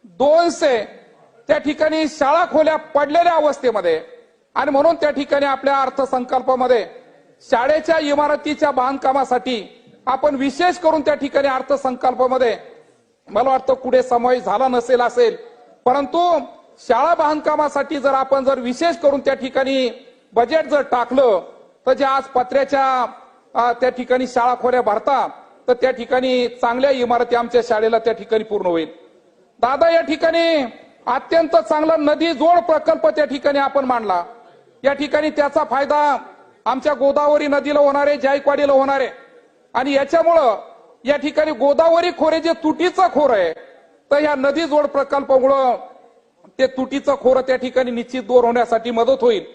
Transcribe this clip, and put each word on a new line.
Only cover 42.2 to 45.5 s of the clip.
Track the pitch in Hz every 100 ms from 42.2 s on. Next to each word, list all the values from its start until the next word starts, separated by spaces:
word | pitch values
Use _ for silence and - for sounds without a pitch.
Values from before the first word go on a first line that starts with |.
| 311 320
जे | 320
तुटीचं | 320 311 311 349 349 359
खोर | - 285
आहे, | 214 170 160 - - _ _ _
तर | 285
या | 302 285
नदी | 277 285
जोड | 330 294 285
प्रकल्पामुळं | 285 277 285 277 262 262